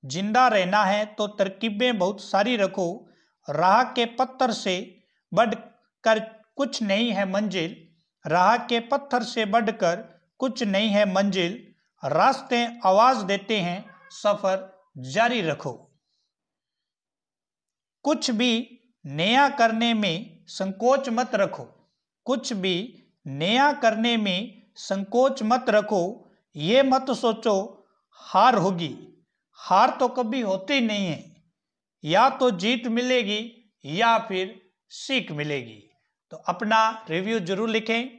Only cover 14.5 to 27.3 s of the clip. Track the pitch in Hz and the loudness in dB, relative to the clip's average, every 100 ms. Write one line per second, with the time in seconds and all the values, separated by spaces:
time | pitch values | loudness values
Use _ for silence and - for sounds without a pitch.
14.5 | 190 190 _ _ - 127 147 233 240 165 | -2 -6 _ _ -16 -6 0 2 2 -2
15.5 | 143 143 117 _ _ _ _ _ _ _ | -4 -8 -12 _ _ _ _ _ _ _
16.5 | _ _ _ _ _ _ _ _ _ _ | _ _ _ _ _ _ _ _ _ _
17.5 | _ _ _ _ _ 277 302 - 214 247 | _ _ _ _ _ -2 -2 0 0 0
18.5 | 226 254 - _ _ 139 139 185 247 285 | 0 -4 -14 _ _ -12 -2 2 4 4
19.5 | 277 226 220 233 226 202 160 - - _ | 4 2 2 0 0 0 -4 -8 -20 _
20.5 | - 190 190 233 269 - 226 226 214 190 | -8 -6 -2 2 2 0 -2 -2 0 0
21.5 | - 120 _ _ _ _ _ - 247 247 | -2 -14 _ _ _ _ _ -4 -4 -4
22.5 | 208 185 175 226 - _ _ - 135 165 | -4 -2 -2 -4 -14 _ _ -12 -4 0
23.5 | 240 285 285 226 220 226 233 202 180 233 | 2 2 4 0 2 0 0 0 -2 -6
24.5 | - _ - - 196 196 233 262 269 214 | -14 _ -20 -8 -6 -2 2 2 2 0
25.5 | 247 240 214 208 208 175 214 - _ _ | 0 2 0 2 -2 -2 -6 -18 _ _
26.5 | 151 156 240 269 262 262 240 240 | -8 2 4 4 2 0 -2 0